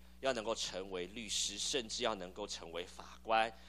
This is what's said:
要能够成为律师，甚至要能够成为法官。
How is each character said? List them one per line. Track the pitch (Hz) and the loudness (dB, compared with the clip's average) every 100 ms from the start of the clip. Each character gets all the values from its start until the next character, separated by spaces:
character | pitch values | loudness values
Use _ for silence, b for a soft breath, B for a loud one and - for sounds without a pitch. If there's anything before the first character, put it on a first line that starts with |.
| B B | B B
要 | 131 | 0
能 | 120 | 2
够 | 107 | 2
成 | 110 - 92 95 | 0 0 -2 -2
为 | 92 90 | -2 -4
律 | 107 107 | -4 -2
师， | - - 101 | 0 0 0
甚 | - 143 110 | 0 0 0
至 | - | 0
要 | 120 104 | 2 2
能 | 90 | -4
够 | 95 104 | -6 -6
成 | - 82 | -6 -4
为 | 82 92 | -4 -6
法 | - - - | -8 -14 -10
官。 | 107 113 113 B | 4 6 6 B